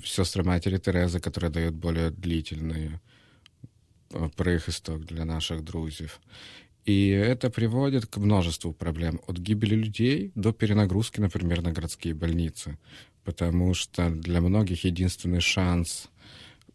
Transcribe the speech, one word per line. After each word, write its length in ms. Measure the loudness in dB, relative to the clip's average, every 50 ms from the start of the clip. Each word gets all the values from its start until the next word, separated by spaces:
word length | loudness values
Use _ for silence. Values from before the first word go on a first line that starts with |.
| -2
сёстры 400 | -4 -2 0 0 0 0 0 2
Матери 340 | 2 2 2 2 0 0 0
Терезы, 420 | 0 0 2 2 2 2 0 -2
которые 300 | -4 -4 -4 -2 -2 -2
дают 260 | 0 0 -2 -2 -2
более 340 | -2 -2 -2 0 0 0 0
длительный, 920 | -2 -4 -4 -2 -2 -2 -2 -4 -8 -6 -6 -4 -4 -4 -6 -6 -8 -10 -14 _ -20 _ _ _ _ _ _ -20 _ _ -20 -20 _ _ _ _ _ _ _ _
э, 180 | -6 -6 -6 -4 -2
прихисток 720 | -2 0 2 2 2 0 -4 -8 -8 -6 -8 -8 -8 -8
для 200 | -8 -6 -6 -4
наших 380 | -2 -2 -4 -4 -4 -6 -6 -6
друзей. 460 | -6 -6 -6 -6 -6 -8 -10 -12 -12 -12 -16 _ _ -20 -20 -20 -20 -20 -20 -20 _ _ _ _
И 240 | 2 4 6 6 6
это 400 | 6 4 4 4 2 2 0 -2
приводит 560 | 0 2 0 2 2 2 2 2 2 0 0
к 120 | -2 -2 0
множеству 560 | 4 4 6 6 4 2 0 -2 -6 -8 -6
проблем. 480 | -4 -4 -4 -2 0 -2 -2 -2 -4 -6 -6
От 100 | -8 -6
гибели 380 | -2 0 0 2 2 2 2
людей 560 | 2 0 -2 0 0 2 2 2 0 -2 -4 -6
до 160 | 0 0 0
перенагрузки, 720 | 2 2 0 2 4 4 4 4 4 0 0 -2 -2 -2
например, 400 | -2 0 0 0 0 0 0 0
на 100 | 0 -2
городские 420 | -2 -2 -4 -6 -8 -6 -6 -6 -4
больницы. 640 | -2 0 0 0 0 0 -2 -4 -8 -12 -12 -14 -14 _ -20 -20 -20 -20 -20 _ _ _
Потому 500 | -10 -4 -2 -2 0 2 2 4 2 2
что 360 | 0 -2 -6 -2 -2 0 0
для 320 | 0 -2 -2 0 2 2
многих 420 | 4 4 4 4 2 2 0 0 0
единственный 560 | -2 0 2 0 0 0 -2 -2 -2 0 2
шанс 720 | 2 2 2 2 2 2 2 2 0 -2 -4 -8 -12 -16 _ _ -20 -20 -20 -20 -20 -20 -20 _ _ -20 _